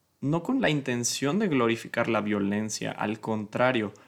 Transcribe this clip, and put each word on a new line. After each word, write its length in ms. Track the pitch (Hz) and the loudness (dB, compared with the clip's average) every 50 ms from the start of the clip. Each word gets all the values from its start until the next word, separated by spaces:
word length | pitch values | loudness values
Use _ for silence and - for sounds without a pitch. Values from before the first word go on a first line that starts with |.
| _ _ _ - | _ _ _ -6
no 220 | - 139 151 170 | -2 -2 0 0
con 180 | 170 - 262 269 | 0 0 0 2
la 120 | 208 - | 2 2
intención 640 | 156 143 131 131 123 120 120 - - - 131 139 156 | 2 0 0 -2 -2 0 0 -2 -2 -2 0 0 0
de 100 | 208 226 | 2 2
glorificar 640 | 190 147 127 117 117 117 113 - - - 117 117 117 | 2 2 4 4 2 2 0 -4 -4 -2 0 0 2
la 120 | 110 107 | 2 0
violencia, 680 | 104 104 104 104 101 98 101 104 110 107 - - 110 107 | 0 0 0 0 0 0 0 -2 -2 -4 -4 -6 -6 -6
al 280 | - - 104 104 110 110 | -4 -4 -4 -4 -4 -4
contrario, 760 | - 113 110 107 104 - - - 123 131 127 117 107 98 - - - | -4 -4 -4 -4 -4 -4 0 2 2 2 2 2 0 -2 -6 -10 -20